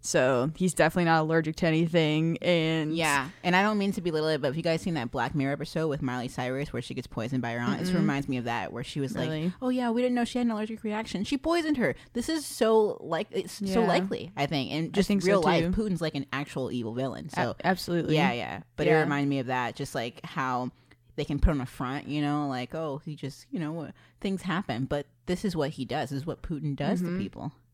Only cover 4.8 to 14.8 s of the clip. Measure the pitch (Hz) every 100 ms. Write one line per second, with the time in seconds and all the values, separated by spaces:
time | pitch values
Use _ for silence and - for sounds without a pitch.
4.8 | 196 160 117 135 120 147 135 143 - 170
5.8 | 160 135 135 123 123 - 127 131 143 120
6.8 | - - - - 110 127 117 120 120 196
7.8 | 165 180 156 143 139 127 117 117 92 117
8.8 | 120 156 135 - - 156 165 180 254 254
9.8 | 240 226 247 247 240 247 240 214 220 220
10.8 | 214 214 226 180 214 277 311 339 311 277
11.8 | 180 117 - 233 240 320 285 - 220 220
12.8 | 214 - - 160 - - 175 - 196 190
13.8 | 180 180 190 - 165 - 143 151 127 147